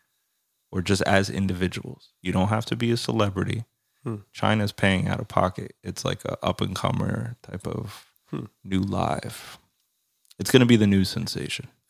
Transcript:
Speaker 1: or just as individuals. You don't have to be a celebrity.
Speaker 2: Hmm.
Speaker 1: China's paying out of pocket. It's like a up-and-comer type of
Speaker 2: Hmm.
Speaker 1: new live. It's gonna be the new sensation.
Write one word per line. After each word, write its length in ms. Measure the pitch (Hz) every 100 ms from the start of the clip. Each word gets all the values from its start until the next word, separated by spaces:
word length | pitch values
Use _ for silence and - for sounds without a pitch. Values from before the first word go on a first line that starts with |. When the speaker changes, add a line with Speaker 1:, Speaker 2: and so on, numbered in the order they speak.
| _ _ _ _ _ _ _
Speaker 1:
or 100 | 92
just 200 | 90 95
as 260 | - 98 101
individuals. 800 | - 98 90 90 - - - _ _
You 100 | 92
don't 180 | 92 98
have 160 | 110 -
to 80 | 117
be 160 | 117
a 60 | 117
celebrity. 680 | - 113 101 98 95 110 - _ _ _
Speaker 2:
Hmm. 140 | 120 107 -
Speaker 1:
China's 400 | - 104 107 101
paying 360 | - 98 92 95
out 120 | -
of 80 | 95
pocket. 480 | - 92 - - -
It's 220 | 92 92 90
like 180 | 92 -
a 120 | - -
up-and-comer 920 | 92 98 95 - - - - 117 120
type 240 | - - -
of 380 | 82 104 - - _ _
Speaker 2:
Hmm. 160 | - 117 _
Speaker 1:
new 160 | 95 95
live. 760 | 98 95 87 73 - - - - _ _ _ _ _ _ _ -
It's 140 | 95
gonna 140 | 131 120
be 80 | 117
the 100 | 104
new 160 | 98
sensation. 640 | 92 - - - - - - _